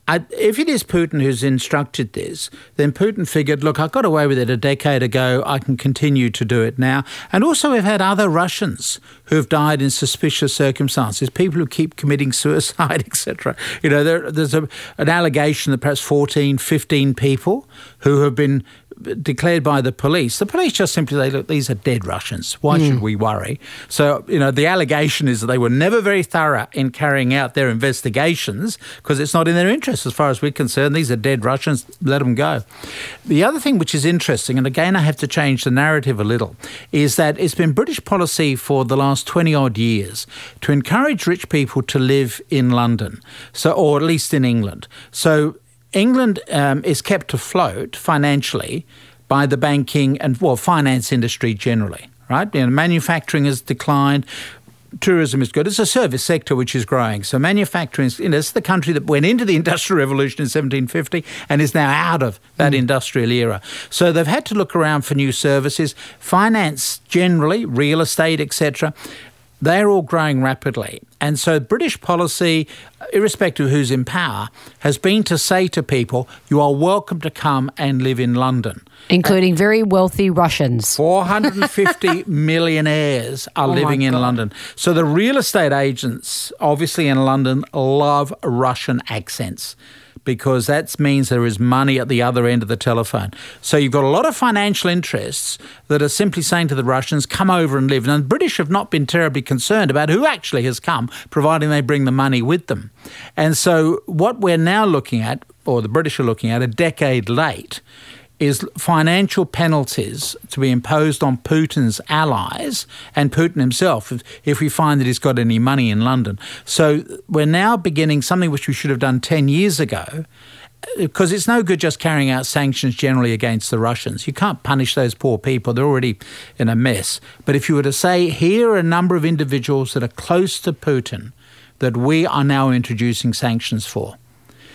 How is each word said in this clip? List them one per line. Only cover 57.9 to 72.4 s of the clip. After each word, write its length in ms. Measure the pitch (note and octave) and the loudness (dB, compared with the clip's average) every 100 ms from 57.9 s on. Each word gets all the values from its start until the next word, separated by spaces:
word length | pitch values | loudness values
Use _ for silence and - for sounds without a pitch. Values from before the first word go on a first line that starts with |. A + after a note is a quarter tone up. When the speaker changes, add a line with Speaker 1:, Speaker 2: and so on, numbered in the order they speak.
| - C3 | -2 -2
Speaker 1:
is, 120 | - | 0
you 100 | G3 | 0
know, 100 | D3+ | 0
it's 120 | D3+ | 0
the 100 | A3+ | -4
country 320 | F3+ F#3 C#3+ | 0 0 2
that 140 | D3 D#3+ | -2 0
went 180 | C#3+ | 2
into 200 | E3 A#3+ | 2 2
the 100 | G#3+ | 2
Industrial 420 | D#3+ E3 B2 - F3+ | 2 2 -2 0 0
Revolution 460 | C3+ C#3 C#3 - | 2 0 -2 -2
in 60 | C3+ | -2
seventeen 400 | D#3 C3+ C3+ B2 | -2 -2 -2 -2
fifty 360 | E3+ D3+ F3 - - - | -4 -4 -6 -6 -14 -2
and 140 | D3 | 0
is 120 | D3+ | 2
now 160 | E3 C#3+ | 2 2
out 340 | D3 E3+ E3 | 2 0 0
of 160 | B2+ - _ - | -2 -4 _ 0
that 160 | C#3+ | 2
Speaker 2:
Mm. 60 | C#3 | 2
Speaker 1:
industrial 520 | B2 C3+ - C3+ A#2 | 2 0 0 -2 0
era. 300 | A#2+ A#2 G2 - - - | 0 0 -4 -10 -16 -10
So 220 | - F3 | 0 2
they've 160 | E3 D#3 | 4 2
had 180 | C4 - | 0 -2
to 100 | G#3 | -2
look 180 | F#3 | 0
around 280 | E3+ D#3 D3+ | 0 2 0
for 120 | - | 0
new 160 | C#3+ C3+ | 0 0
services. 640 | B2 D3+ C#3 C#3 - D3+ - - - | 0 2 2 0 -2 -4 -4 -18 -18
Finance 840 | - F3+ G#3+ A3 E3 C#3 - - - | 0 4 4 4 0 -2 -6 -8 -2
generally, 560 | F3 F3+ E3+ D3+ G#3+ | 0 2 2 2 0
real 360 | G#3+ B2 D3 D#3 | -2 0 2 2
estate, 400 | D#3+ - D#3+ D#3+ | 0 0 0 0
et 120 | D3 | -4
cetera, 400 | - D3+ B2+ D#3 - - - - _ _ _ | -2 -2 0 -4 -6 -16 -18 -20 _ _ _
they're 260 | D#3+ F#3 G#3 | 2 4 4
all 140 | G3 | 2
growing 400 | D3 E3+ D#3 C3 | 2 0 0 2
rapidly. 580 | C3 C3 C#3 A#2 G2+ - - _ | 0 -2 -4 -4 -8 -12 -18 _
And 180 | D3 C#3+ | -4 0
so 200 | E3+ D#3 | 0 0
British 400 | B2 A#3 E4 - | 0 -2 -2 -4
policy, 640 | - F3 F3 - | -2 0 0 0